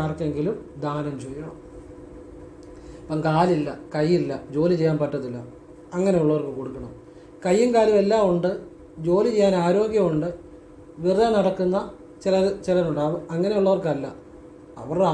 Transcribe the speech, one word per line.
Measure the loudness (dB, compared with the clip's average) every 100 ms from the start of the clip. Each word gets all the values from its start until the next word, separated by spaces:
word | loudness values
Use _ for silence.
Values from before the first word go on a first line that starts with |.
ആർക്കെങ്കിലും | 0 -4 -4 -2 -2 -4 -10 -8 -6
ദാനം | -4 -6 -8
ചെയ്യണം. | -10 -12 -14 -16 -18 -20 -20 -20 -20 -20 -20 -20 -20 -20 -20 -20 -20 -16
ഇപ്പം | -6 -2 2
കാലില്ല, | 2 4 2 -2 -6 -8
കൈയില്ല, | -2 2 2 0 -6 -6
ജോലി | 0 2 2
ചെയ്യാൻ | 2 2
പറ്റത്തില്ല, | -2 -4 -6 -10 -12 -18 -20 -20 -10 -2
അങ്ങനെയുള്ളവർക്ക് | 2 4 4 2 -2 -8
കൊടുക്കണം. | -10 -10 -14 -16 -20 -20 -20 -6
കൈയും | 2 4 4
കാലും | 4 6 4
എല്ലാം | 4 4 4
ഉണ്ട്, | 2 0 -2 -10 -20 -20 -6 0
ജോലി | 2 2
ചെയ്യാൻ | 4 4 4 2
ആരോഗ്യമുണ്ട്, | 2 2 2 2 2 -2 -6 -14 -20 -20 -20 -20 -4
വെറുതെ | 0 4 4 4
നടക്കുന്ന | 2 2 0 0 -4 -14 -20 -6
ചിലർ, | 0 2 2 0 0
ചിലരുണ്ട്. | 0 2 0 0
അവ-, | -2 -4
അങ്ങനെയുള്ളവർക്കല്ല, | -2 0 2 2 2 0 -4 -6 -12 -20 -20 -20 -20 -20 -14
അവരുടെ | -6 0 0